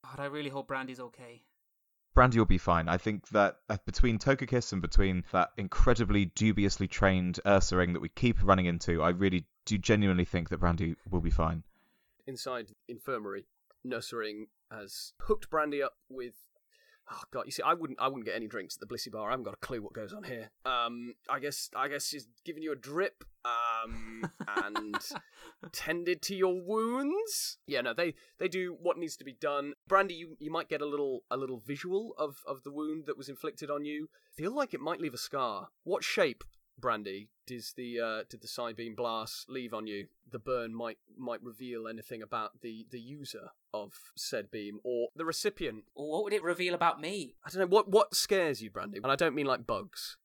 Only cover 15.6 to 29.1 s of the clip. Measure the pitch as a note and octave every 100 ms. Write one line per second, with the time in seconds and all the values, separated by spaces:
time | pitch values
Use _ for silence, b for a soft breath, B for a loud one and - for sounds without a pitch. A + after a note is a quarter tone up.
15.6 | D3+ C#3+ C3+ _ _ C3 B2 - _ _
16.6 | _ b b b - - - C3 - -
17.6 | - F3 D#3+ C3 C3 C#3 A2 G2+ G#2+ A2+
18.6 | F2+ - G2+ A#2 - A2 G#2 C3 G#2+ G#2
19.6 | - B2 G#2 A2 G#2 G#3 F#3+ A#2+ A2 _
20.6 | C3 B2+ A#2 A#2+ A#2+ - - C#3 C#3+ C#3+
21.6 | - - C#3 C#3+ - D3 A#2 _ - D#3
22.6 | D#3 C3+ C3 D#3 G3 _ - _ B2 A#2
23.6 | A#2 A2+ A2+ A2+ A2 A2+ D#3+ _ - G2+
24.6 | G3+ - - - - C#4+ B B B B
25.6 | E3+ - - E3+ F3 F3 - G3 F#3+ F3+
26.6 | F3+ A3 A3+ B3 C#4 F#4+ A4 - - -
27.6 | - C3+ B2+ A#2 F3 - b _ F3+ F#3
28.6 | F3+ E3 F3 E3+ E3